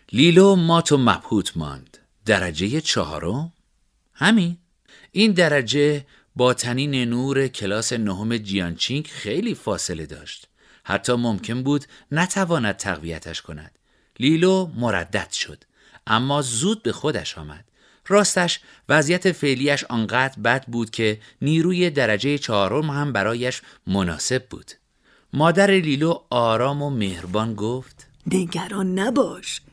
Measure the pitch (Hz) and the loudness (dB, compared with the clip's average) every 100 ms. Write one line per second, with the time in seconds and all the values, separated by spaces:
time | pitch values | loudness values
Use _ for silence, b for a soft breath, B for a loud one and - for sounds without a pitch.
0 | _ 107 165 175 196 190 165 165 160 143 | _ 4 6 8 8 6 4 4 4 4
1 | 120 87 - 107 90 85 76 67 - - | 4 2 0 0 0 -4 -8 -10 -16 -20
2 | _ _ - 101 90 78 98 147 - - | _ _ 0 0 0 -2 -2 -2 -2 -2
3 | 80 78 82 120 165 - _ _ _ _ | -2 -4 -4 -4 -6 -10 _ _ _ _
4 | _ - 180 226 175 175 _ _ b b | _ -2 2 2 2 -4 _ _ b b
5 | b 180 220 185 165 147 117 139 147 147 | b 2 4 4 4 4 2 2 2 2
6 | 139 b b - 123 120 120 123 143 135 | -6 b b 0 2 2 -2 -2 -2 -2
7 | 120 120 135 135 135 - 98 104 113 117 | -2 -2 0 0 -2 -2 -4 -2 -2 -2
8 | 104 95 110 117 104 98 87 82 - 135 | -2 -2 -4 -4 -4 -4 -4 -4 -4 -4
9 | 151 - 104 127 226 - - 92 - 82 | -6 -10 -6 -4 -4 -4 -4 -4 -4 -8
10 | 78 71 73 - - b b b - 98 | -10 -14 -16 -18 -20 b b b -4 -4
11 | - 123 120 101 107 120 131 143 - B | 0 0 0 -2 -4 -4 0 -2 -4 B
12 | B 151 180 - 185 165 110 98 98 85 | B -2 -2 -2 -2 0 -2 -4 -6 -6
13 | 82 80 - 80 - 76 78 _ _ _ | -8 -10 -10 -12 -12 -16 -16 _ _ _
14 | _ - 127 160 180 190 180 117 120 95 | _ -4 0 2 2 0 -2 -4 -2 -2
15 | 85 104 87 - - 73 _ b b b | -2 -6 -6 -8 -10 -12 _ b b b
16 | - 110 131 143 135 117 165 214 117 107 | -2 0 2 -2 -2 -2 -2 0 -2 -2
17 | 151 113 78 - 76 73 - b b b | -2 -4 -6 -10 -14 -16 -20 b b b
18 | - 202 196 - 175 - b b - 147 | 0 2 4 2 0 -2 b b 0 2
19 | 147 180 190 170 147 127 143 143 - 117 | 4 2 0 0 0 2 2 0 -2 -2
20 | 107 123 131 110 110 131 - 120 110 - | 0 0 0 0 0 0 -2 -6 -4 0
21 | 110 107 B B 135 160 165 180 175 139 | 0 -2 B B 0 2 2 2 0 2
22 | 117 107 127 147 - 107 95 123 156 143 | 2 2 0 -2 0 0 2 0 0 -2
23 | 147 113 98 120 123 - B B - 98 | -2 0 0 0 -2 -4 B B -2 0
24 | 87 78 - 127 - - - - _ b | 0 -2 -2 -4 -4 -14 -18 -20 _ b
25 | b b b - 160 170 196 190 160 139 | b b b 0 2 4 4 4 2 0
26 | 160 165 - 123 117 113 131 143 143 131 | 0 -2 -2 0 2 2 0 -2 -4 -2
27 | 101 87 85 101 110 104 104 127 127 - | -2 -4 -4 -4 -2 -4 -4 -6 -10 -20
28 | - _ - 185 175 165 180 196 190 185 | -20 _ -4 -2 -2 -6 -6 -4 -2 0
29 | 214 240 254 190 - - B | 0 2 0 -4 -10 -12 B